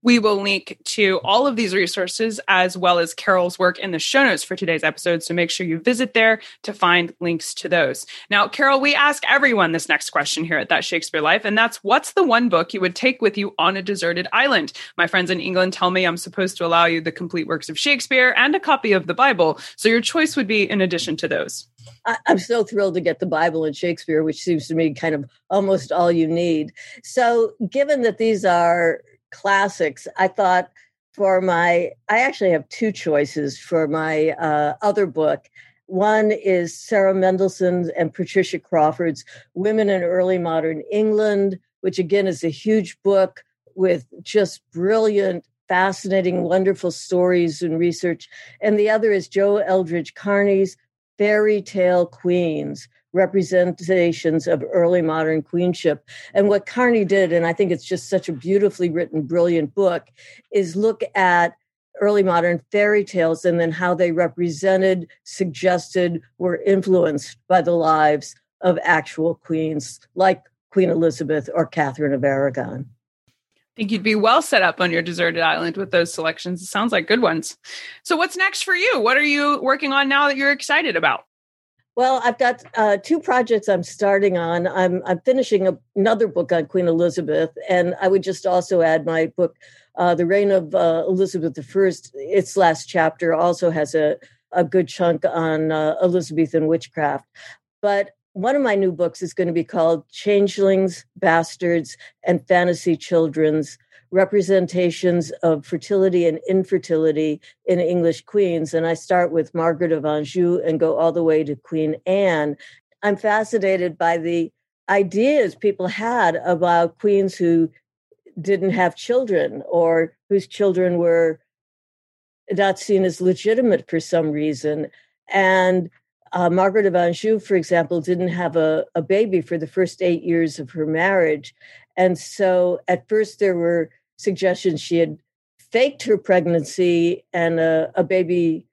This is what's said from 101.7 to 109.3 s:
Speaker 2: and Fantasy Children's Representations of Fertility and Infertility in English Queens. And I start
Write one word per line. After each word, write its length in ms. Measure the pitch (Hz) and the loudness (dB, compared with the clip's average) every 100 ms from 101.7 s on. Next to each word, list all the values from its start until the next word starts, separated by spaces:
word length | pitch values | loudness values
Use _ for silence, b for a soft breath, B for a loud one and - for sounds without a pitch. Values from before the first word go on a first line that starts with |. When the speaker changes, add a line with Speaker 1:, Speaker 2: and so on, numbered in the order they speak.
| 170 156 - B _ | -2 -2 -14 B _
Speaker 2:
and 240 | - 175 - | -2 -2 2
Fantasy 480 | 180 180 165 - 160 | 2 2 -2 -2 -4
Children's 800 | - 170 165 143 156 156 147 - b b b | 0 0 0 0 0 0 -4 -12 b b b
Representations 1160 | 185 190 208 180 196 180 180 175 165 185 175 156 - | 0 2 0 2 2 2 0 -2 0 0 0 -2 -2
of 220 | 170 156 | 0 0
Fertility 600 | 143 165 - 202 190 180 170 | -2 -8 -2 2 2 2 0
and 120 | 156 - | -2 -2
Infertility 920 | 190 185 190 - 160 160 151 156 151 b b | -2 0 -4 -2 0 0 0 -2 -4 b b
in 160 | - 180 | -2 0
English 460 | 170 180 170 156 - | 0 0 0 -2 -4
Queens. 480 | 208 196 170 156 | 0 0 0 -2
And 120 | 165 165 | -2 -2
I 60 | |
start 400 | 165 - 180 175 | -4 0 0 2